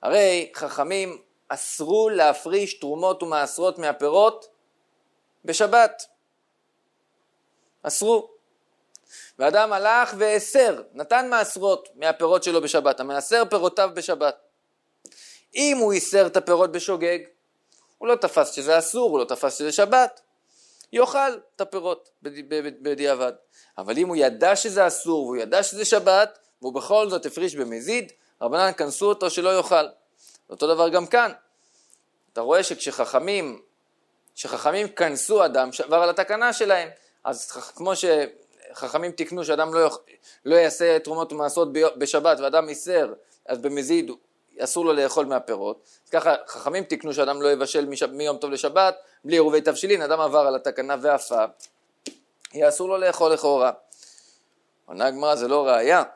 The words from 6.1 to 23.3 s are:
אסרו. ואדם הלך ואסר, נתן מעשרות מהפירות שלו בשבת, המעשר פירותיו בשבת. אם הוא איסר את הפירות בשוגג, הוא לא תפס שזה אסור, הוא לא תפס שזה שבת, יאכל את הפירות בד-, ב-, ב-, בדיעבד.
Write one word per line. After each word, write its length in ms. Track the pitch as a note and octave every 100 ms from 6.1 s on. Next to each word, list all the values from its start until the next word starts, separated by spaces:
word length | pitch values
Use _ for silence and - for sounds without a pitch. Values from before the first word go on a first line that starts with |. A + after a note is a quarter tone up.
| _ _ _ _ _ _ _ _ _ _ _ _ _ _ _ _ _
אסרו. 460 | D3+ - G#3 A3+ - _ _ _ _ _ _ - _ - - _
ואדם 340 | C3+ G3+ G#3+
הלך 400 | G3+ G3+ A#3 A#3+ G#3
ואסר, 640 | G#3 G#3 G#3 C#4 B3 D3 A2
נתן 360 | B2+ D3+ A#3+ B3+
מעשרות 600 | A#3+ G#3 - G3 F#3 - _
מהפירות 480 | D#3+ D#3+ E3 F3+
שלו 180 | E3 E3+
בשבת, 380 | D3+ D#3+ C#3+ C3
המעשר 440 | C3 C#3 C#3 A#3 A3+
פירותיו 400 | G3+ F3 F3 F#3+
בשבת. 420 | E3+ E3 E3 D3 - _ _ _ _ _ _ - - - - _ -
אם 220 | C#4+ C4+
הוא 160 | A3
איסר 340 | G3 - G3 F3+
את 100 | F#3+
הפירות 340 | F3 F3 F#3
בשוגג, 480 | E3 - F#3 E3+ F3 - _ _ _ _ _ _ _
הוא 100 | A3+
לא 80 | A#3+
תפס 360 | G3 E3 D3
שזה 280 | - C#3 E3
אסור, 300 | D#3+ A#3 A#3+
הוא 100 | D3
לא 60 | A#2+
תפס 320 | B2+ C#3 B2+
שזה 140 | D3+
שבת, 500 | D3 G3+ B3+ B3 - _ _ _ _ _ _ -
יאכל 440 | A3+ B3 C#4 C4+ A#3+ _ _
את 60 |
הפירות 480 | G3 F#3+ F3 E3 _ _
בד-, 280 | D3 C#3+ C#3
ב-, 180 | D3+ D3
ב-, 220 | C3 C3+
בדיעבד. 440 | C#3 C#3+ C3+ B2+